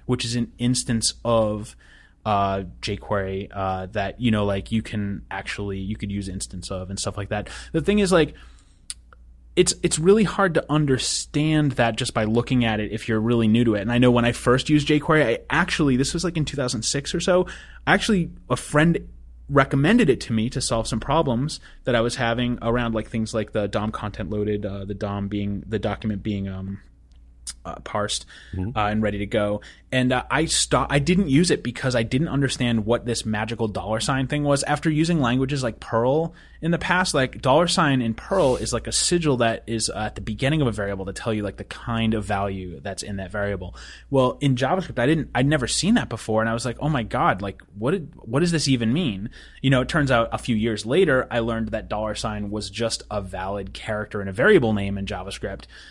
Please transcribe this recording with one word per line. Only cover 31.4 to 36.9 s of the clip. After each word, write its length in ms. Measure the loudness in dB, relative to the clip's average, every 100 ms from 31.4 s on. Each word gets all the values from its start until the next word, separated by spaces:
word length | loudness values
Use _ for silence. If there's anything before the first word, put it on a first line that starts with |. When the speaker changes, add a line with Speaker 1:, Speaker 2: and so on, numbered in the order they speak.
| 4
Speaker 1:
it 100 | 2
because 320 | -2 -4 -2
I 80 | -2
didn't 260 | 0 0 0
understand 560 | 0 -2 0 0 0
what 200 | 2 0 0
this 180 | -4
magical 440 | -2 -4 -4 -2 -4
dollar 320 | -4 -4 -2
sign 260 | 0 -2 -2
thing 160 | -2
was. 200 | 2 0
After 260 | 0 0 0
using 300 | 2 2 2
languages 420 | 2 2 0 -2
like 160 | -4 -6
Perl 540 | -4 0 2 2 -2 -6 -20 -8
in 120 | -2
the 60 | -2
past, 360 | 0